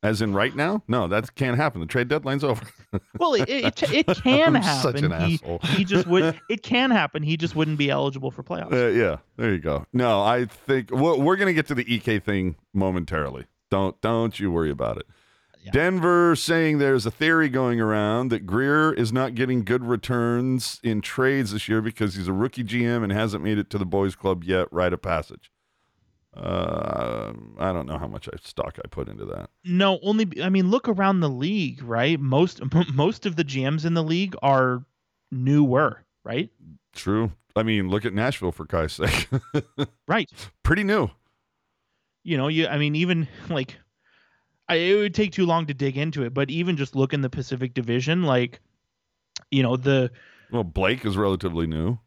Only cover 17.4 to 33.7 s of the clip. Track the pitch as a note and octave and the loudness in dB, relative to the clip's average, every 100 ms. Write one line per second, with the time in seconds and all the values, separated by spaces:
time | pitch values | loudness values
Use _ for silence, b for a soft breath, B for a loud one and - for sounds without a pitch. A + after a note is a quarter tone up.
17.4 | D#3 B2+ B2+ A#2+ A2 G#2+ G#2 A2 C3 A2+ | 2 0 0 2 2 2 0 0 0 -2
18.4 | F#2+ G2 C3+ D3 D#3 D3+ A2+ A#2+ C3 A#2 | 0 0 2 4 2 2 0 0 -2 -2
19.4 | B2+ B2+ G2+ B2 A#2+ A#2+ - B2 A#2 A#2+ | 0 0 0 -2 0 -2 0 0 2 0
20.4 | B2+ B2+ - - A#2+ G#2+ G2+ - C3 C#3 | 0 -2 -4 -6 -2 -2 -4 0 2 2
21.4 | A#2 G#2 - A2 A2 A2 G#2+ F#2+ F2+ F#2+ | 0 -4 0 0 0 -2 -4 -2 -4 0
22.4 | A#2+ - A#2 A#2+ A#2+ A#2+ A2 G2 A2 G2 | -2 -4 -6 -2 0 0 0 0 -2 -2
23.4 | E2 G#2+ G2+ G#2 F#2 G2 G2 F#2 G2 F#2 | -2 -2 -2 -4 -2 0 0 0 -2 -2
24.4 | E2+ F#2 F2 E2 F2+ F2 - E2 D2+ - | 0 0 0 0 0 0 -2 -4 -4 -14
25.4 | _ _ _ _ _ _ _ _ _ - | _ _ _ _ _ _ _ _ _ -12
26.4 | - F2+ E2+ - - - A#1 A#1 G#1+ A1 | -6 -4 -4 -4 -4 -4 -4 -6 -8 -12
27.4 | A1 G#1+ F#2 F2+ C2 D2 D2+ G#1 - - | -18 -6 -4 -4 -6 -8 -8 -10 -12 -16
28.4 | - - - - - - C2+ G#1 G1+ G1+ | -16 -8 -8 -8 -14 -10 -10 -10 -10 -10
29.4 | G1+ _ F3+ F3 G3 F#3+ G3 G#3+ G#3+ - | -12 _ -2 2 4 2 0 0 0 -2
30.4 | F3+ F#3+ F#3 A#3+ B3+ G3 G3 F#3+ D#3 B2+ | 0 2 4 2 0 0 2 2 0 0
31.4 | D3 G#3 D3+ B2 A#2+ A#2 C3 D#3+ C3+ C3 | -2 0 -2 -6 -6 0 2 2 2 2
32.4 | F3 - C3+ D#3+ F3 C3+ D#3 A3+ G#3 D#3+ | 2 0 0 2 2 2 0 0 -6 -4
33.4 | D#3 C3+ C3 | -4 -2 -2